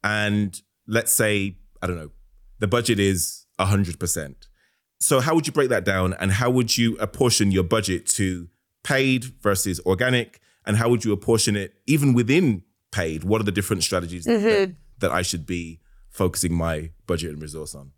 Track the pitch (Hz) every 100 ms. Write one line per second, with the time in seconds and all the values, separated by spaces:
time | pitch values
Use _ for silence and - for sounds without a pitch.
0 | 101 107 104 104 104 - _ _ - 113
1 | 113 - 110 104 98 95 - _ 92 87
2 | 76 - - - - - 104 120 113 104
3 | 98 92 - - _ - 95 101 87 80
4 | 87 85 71 67 - _ _ _ _ _
5 | - 135 135 165 151 147 131 113 95 95
6 | 92 90 95 98 127 127 113 - 117 -
7 | 107 - 123 - 101 95 87 113 95 90
8 | - - 98 90 85 _ _ _ - 135
9 | 135 127 127 - 104 98 98 87 92 95
10 | 127 123 113 _ _ _ - 110 117 120
11 | 113 101 - 113 - 104 98 _ - 147
12 | 139 120 113 151 165 95 - _ _ 101
13 | 82 78 87 110 104 95 101 95 - 92
14 | 87 90 82 233 214 214 190 175 - -
15 | 92 87 90 87 73 87 82 82 _ -
16 | - - 92 - 87 85 82 78 80 -
17 | - 85 82 76 76 78 73 71 71